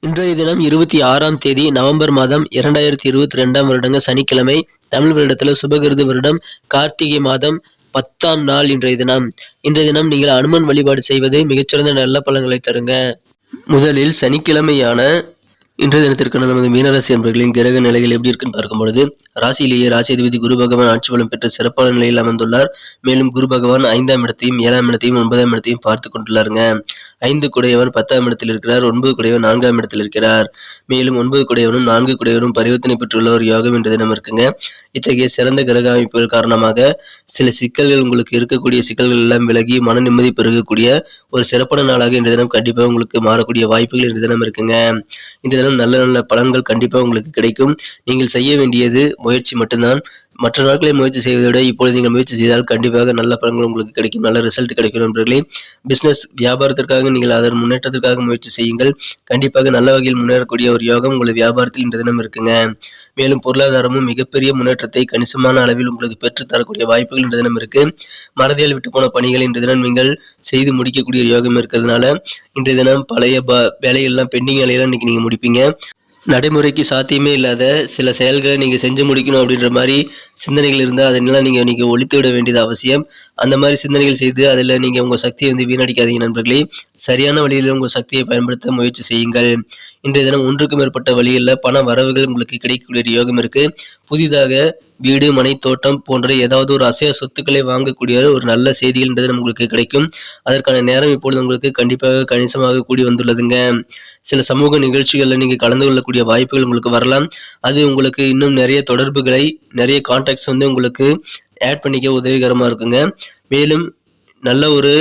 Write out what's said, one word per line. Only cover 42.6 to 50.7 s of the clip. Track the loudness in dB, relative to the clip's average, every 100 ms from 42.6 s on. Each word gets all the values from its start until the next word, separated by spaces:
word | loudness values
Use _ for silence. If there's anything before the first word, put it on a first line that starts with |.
| -2 0
உங்களுக்கு | 0 0 -2 -2
மாறக்கூடிய | 0 0 0 0 0
வாய்ப்புகள் | 0 0 0 -2
இன்றைய | -2 -2
தினம் | -2 -2
இருக்குங்க. | -4 -2 0 0 -2 -8 -20 -20 -10
இன்றைய | -4 0
தினம் | 0
நல்ல | 0 0 2
நல்ல | 2 0
பலன்கள் | 0 0 0 0 0
கண்டிப்பா | -2 0 0
உங்களுக்கு | 0 -2 -4
கிடைக்கும். | -2 -2 0 0 0 -6 -16
நீங்கள் | -4 -2 -2
செய்ய | 0 0 2
வேண்டியது | 2 2 2 2 0 -2
முயற்சி | -2 -2 -2 -4
மட்டும்தான். | -2 0 0 0 -4 -20 _ _
மற்ற | -4 0
நாட்களை | 0